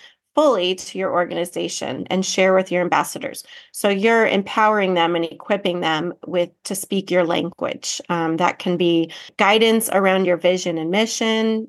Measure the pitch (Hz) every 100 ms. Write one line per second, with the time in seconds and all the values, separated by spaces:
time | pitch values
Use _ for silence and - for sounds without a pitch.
0 | - _ _ - 302 208 180 185 - 185
1 | 190 170 175 170 175 170 175 - - 131
2 | - 185 190 - 190 190 190 180 175 151
3 | 170 - - - - - - - 202 196
4 | 226 226 220 196 202 - 214 214 190 175
5 | 170 170 165 - - 202 190 175 165 156
6 | 175 - - 175 170 _ - 196 - 196
7 | 196 180 170 170 170 - - - - -
8 | - 170 165 165 175 - 185 180 175 170
9 | 165 - - - 202 214 226 226 220 196
10 | 190 190 185 170 175 185 180 165 160 196
11 | 226 - 226 220 220 220